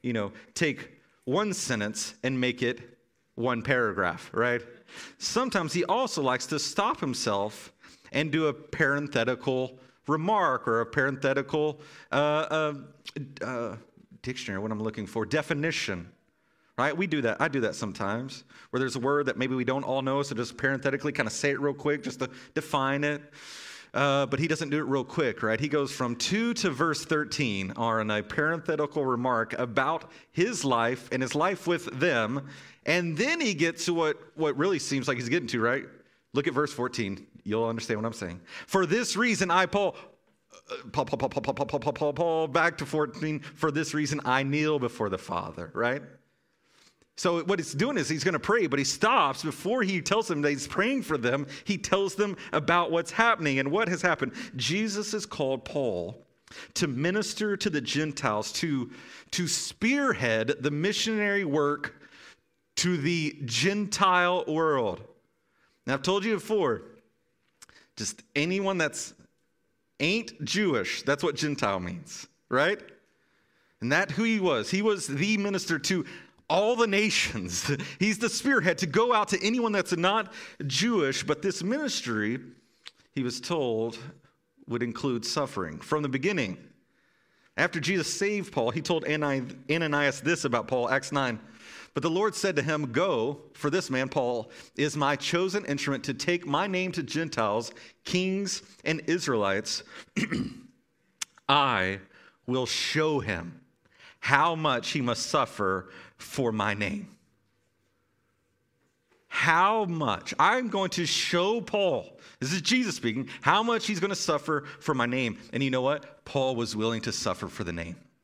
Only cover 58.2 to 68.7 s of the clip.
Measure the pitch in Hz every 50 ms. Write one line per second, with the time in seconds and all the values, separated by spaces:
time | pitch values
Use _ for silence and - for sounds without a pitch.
58.2 | 143 123 107 104 104 - - - - 165 143 131 120 - - - - - - -
59.2 | - _ - - 175 165 - - - - - _ 202 226 277 285 285 262 - -
60.2 | 135 120 110 110 110 120 143 - 123 147 147 147 165 202 208 - - 214 220 214
61.2 | 208 202 202 202 196 151 139 156 143 143 147 147 143 - - - - - - -
62.2 | - - - _ _ _ _ _ _ _ _ - - 180 180 160 135 160 175 165
63.2 | 151 151 - - 143 117 113 117 135 190 202 208 208 190 - - 196 190 180 180
64.2 | 175 180 180 180 - - 156 160 165 156 147 135 117 101 82 - 110 - - _
65.2 | _ _ _ _ _ _ _ _ _ _ _ _ _ 139 135 139 135 175 190 202
66.2 | 190 226 220 180 - - 220 208 170 135 113 - - - - - _ _ _ _
67.2 | _ _ _ _ _ _ _ _ - - - - _ _ _ - 113 - - -
68.2 | - _ _ 143 151 170 185 196 196 190